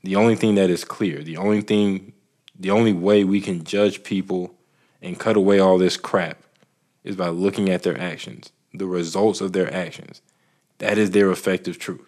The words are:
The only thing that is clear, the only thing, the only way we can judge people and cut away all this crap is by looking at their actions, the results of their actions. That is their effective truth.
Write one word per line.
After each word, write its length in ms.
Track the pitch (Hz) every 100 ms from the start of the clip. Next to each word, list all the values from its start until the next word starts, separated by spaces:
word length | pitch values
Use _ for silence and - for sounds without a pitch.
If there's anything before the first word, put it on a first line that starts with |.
The 120 | 95
only 220 | 98 113 110
thing 200 | 110 101
that 120 | 95
is 160 | 85
clear, 380 | - - 101 73
the 160 | 76 80
only 240 | 98 107
thing, 500 | 104 104 101 95 95 _ _ _ - -
the 100 | 92
only 220 | 104 113
way 320 | 90 92 104
we 160 | 95 98
can 240 | 98 87
judge 400 | 80 101 104 95
people 500 | - 98 95 92 90 _ _ _ _ _
and 180 | 90 87
cut 200 | 110 107
away 200 | 95 101
all 200 | 95 92
this 180 | 92 -
crap 460 | - 101 82 - _ _ _ _ _ _
is 140 | - 98
by 140 | 87
looking 400 | 85 98 101 98
at 120 | 90
their 160 | 98 78
actions, 540 | 90 87 - - - _ _
the 120 | - 95
results 540 | 90 82 90 107 101
of 140 | 98
their 180 | 95 90
actions. 480 | 92 85 - - - _ _ _ _ _ _
That 220 | 104 104
is 140 | 104
their 180 | 101 98
effective 480 | 90 - 92 - 85
truth. 280 | - 85